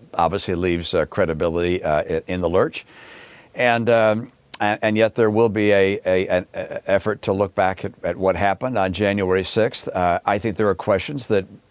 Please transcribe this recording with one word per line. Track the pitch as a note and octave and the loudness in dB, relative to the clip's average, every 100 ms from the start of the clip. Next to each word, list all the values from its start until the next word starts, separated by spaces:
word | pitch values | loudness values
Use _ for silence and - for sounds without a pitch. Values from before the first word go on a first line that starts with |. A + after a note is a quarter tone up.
| - | -8
obviously | F2 E2 G2 - F2 | 0 0 0 -4 -2
leaves, | F2+ E2+ E2 | 0 0 0
uh, | F2 D2+ | -2 0
credibility, | - E2+ D#2+ E2+ E2+ F2 F2+ | 0 0 0 -2 0 0 -2
uh, | E2 D2+ | 0 -2
i-, | - D#2+ - | 0 -4 -4
in | F2+ | -4
the | E2+ | 0
lurch. | F#2 D3+ - - - - - - - - | 2 0 -4 -16 -20 -20 -20 -20 -20 -16
And, | - B2 A#2 A2+ | 0 2 2 4
um, | A#2 A2 G#2+ A#2 _ - - | 4 4 2 -4 _ -12 -2
a-, | G#2 G#2+ | -2 0
and | A2 G#2+ | 0 2
yet | A2 | 2
there | - A2 | 2 2
will | G#2+ A#2 | 4 2
be | G#2 G#2 | 2 2
a, | G2 F#2+ G2+ | 4 4 0
a, | F#2 F#2 F#2+ | 0 0 2
an, | F2+ F#2+ | -2 -2
a | F2+ D#2+ - - | -12 -10 -8 -2
effort | G2 A2 G#2 | 0 0 -4
to | - | -2
look | G2 G2 | -2 -2
back | - F#2+ F#2 | 0 -2 -2
at, | F#2+ - | -10 -8
at | F2 F2+ | -8 -2
what | F#2+ | -2
happened | F2 G2+ F#2+ B2+ A2+ | 0 -2 -2 -4 -2
on | F#2+ | -2
January | F2 G2+ G2+ F#2 F#2 | 0 0 0 0 0
sixth. | F2+ A2 A2 - - | 0 0 0 -2 -8
Uh, | F#2 F2+ E2+ | -2 0 0
I | - G2+ | 0 -2
think | A2+ F#2 | -2 0
there | G#2 | 0
are | |
questions | F2+ - G2 - D3 - | 0 0 -2 -2 -10 -2
that | G2+ F#2+ - _ | -2 -2 -16 _